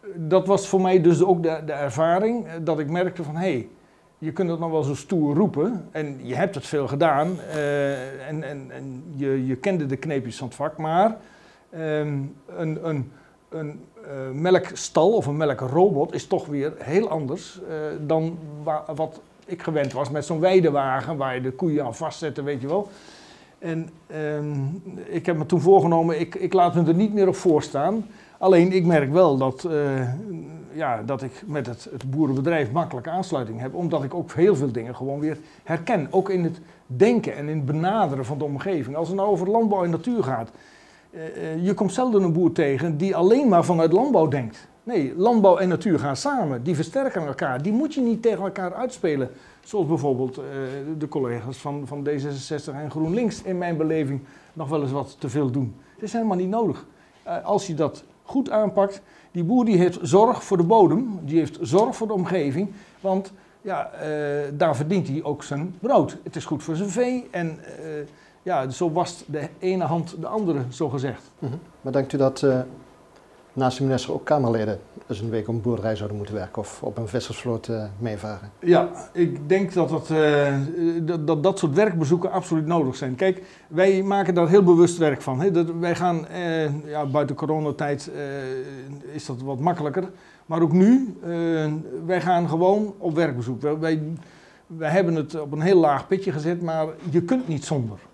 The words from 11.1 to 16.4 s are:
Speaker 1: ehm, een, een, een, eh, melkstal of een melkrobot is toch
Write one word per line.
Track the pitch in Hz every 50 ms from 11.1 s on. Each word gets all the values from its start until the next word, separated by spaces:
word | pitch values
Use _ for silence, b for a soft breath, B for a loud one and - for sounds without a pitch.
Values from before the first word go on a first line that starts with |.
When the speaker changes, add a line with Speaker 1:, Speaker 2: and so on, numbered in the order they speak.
| 226 B B B B B B B B B B B
Speaker 1:
ehm, | - 165 160 156 151 151 151 151 147 139 139 143 - - _ - 180
een, | 175 170 156 156 156 - 165
een, | 156 143 123 - B B B B B B _ _
een, | - 160 156 147 147 - - - _ - -
eh, | - 143 135 131 131 131
melkstal | 143 160 180 185 175 - - - - - - - 165 156 185 226
of | 220 -
een | - 147
melkrobot | 151 160 147 135 - 131 127 131 160 185 208 175 139 151 170 -
is | - -
toch | - 190 175